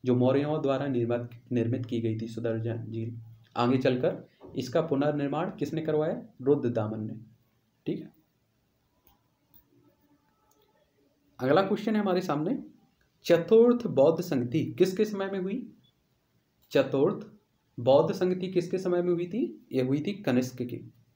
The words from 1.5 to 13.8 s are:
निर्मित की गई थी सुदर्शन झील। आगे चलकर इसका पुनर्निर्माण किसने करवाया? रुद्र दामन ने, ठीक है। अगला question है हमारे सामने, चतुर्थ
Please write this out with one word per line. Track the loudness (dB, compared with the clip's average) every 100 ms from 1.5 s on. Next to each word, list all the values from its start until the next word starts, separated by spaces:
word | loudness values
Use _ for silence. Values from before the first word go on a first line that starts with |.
निर्मित | -2 0 -2 -4
की | -4
गई | -2 -4
थी | -6
सुदर्शन | -6 -4 -2 -4 -6 -8
झील। | -8 -8 -10 -16 -20 _ -2
आगे | 2 2
चलकर | 2 0 -2 -4 -12 _ -12 -8
इसका | -2 -2
पुनर्निर्माण | 0 0 0 0 -2 -2 -4
किसने | -4 -6 -4
करवाया? | -2 0 0 -4 -10 -6
रुद्र | 0 2 2
दामन | -2 -4 -6
ने, | -8 -10 -18 _ _ _ _ _ -8
ठीक | -8
है। | -10 _ _ _ _ _ _ _ _ _ _ _ _ _ _ _ _ _ _ _ _ _ _ _ _ _ _ _ _ _ _ _ _ -6
अगला | 2 2
question | 2 0 0
है | 0
हमारे | 0 0
सामने, | 0 -2 -2 -4 -8 -20 _ _ _ _
चतुर्थ | 2 2 6 6 8 4